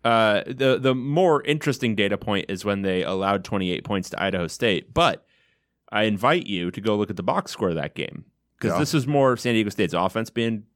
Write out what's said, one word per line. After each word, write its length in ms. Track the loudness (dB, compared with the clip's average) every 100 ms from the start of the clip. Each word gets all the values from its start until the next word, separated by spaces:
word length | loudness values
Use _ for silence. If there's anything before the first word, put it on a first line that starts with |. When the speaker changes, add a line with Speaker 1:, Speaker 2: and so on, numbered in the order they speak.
Speaker 1:
Uh, 380 | 4 4 4 2 -2
the, 300 | 0 2 4
the 160 | 2
more 480 | 0 0 2 4 4
interesting 520 | 2 0 -2 0 0
data 220 | 0 0 0
point 280 | -2 -2 -2
is 160 | -4
when 200 | -2 -2
they 200 | 0 0
allowed 400 | 0 0 0 0
twenty-eight 400 | -2 -2 -2 -4
points 260 | -2 -4 -4
to 100 | -4
Idaho 240 | -2 -2 -4
State, 460 | -2 0 0 -2
but 320 | 0 0 0 _ _ _ _ _ _ _
I 120 | 0
invite 440 | 0 2 2 2 -2
you 240 | -4 -4
to 80 | -2
go 140 | 0
look 140 | 0 0
at 80 | -2
the 60 |
box 280 | -2 -2 -4
score 180 | -4 -2
of 60 |
that 200 | -2 -6
game, 300 | -6 -10 -10 -18 _ _ _
'cause 120 | -2
Speaker 2:
Yeah. 80 | 0
Speaker 1:
this 140 | 0
is 140 | 0 2
more 280 | 4 4
San 200 | 2 0
Diego 140 | 2 0
State's 220 | 0 0
offense 360 | 2 0 -2 -4
being 340 | -2 -2 -4 -10